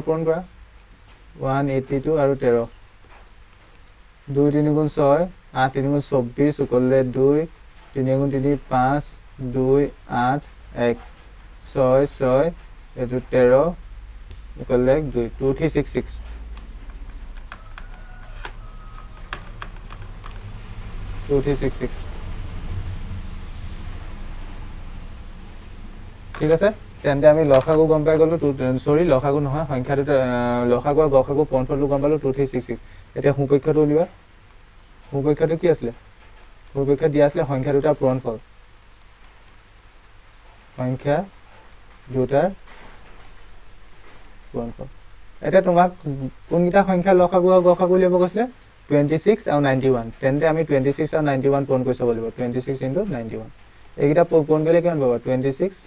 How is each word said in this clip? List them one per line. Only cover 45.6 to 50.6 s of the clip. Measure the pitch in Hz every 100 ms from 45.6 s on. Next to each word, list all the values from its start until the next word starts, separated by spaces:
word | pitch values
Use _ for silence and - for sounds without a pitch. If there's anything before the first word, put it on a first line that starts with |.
তোমাক | 180 175 180 185 147 135 131 - -
কোনকেইটা | 170 175 196 190
সংখ্যা | 180 190
লসাগু | 180 175 185 185 185
আৰু | 175
গসাগু | 175 180 185
উলিয়াব | 180 180
কৈছিলে? | 180 202 254 - - - -
টুৱেণ্টি | 143 147 160
ছিক্স | 196 220 -
আৰু | 147 139
নাইণ্টি | 131 135
ওৱান। | 123 117 -
তেন্তে | 131 143 160
আমি | 160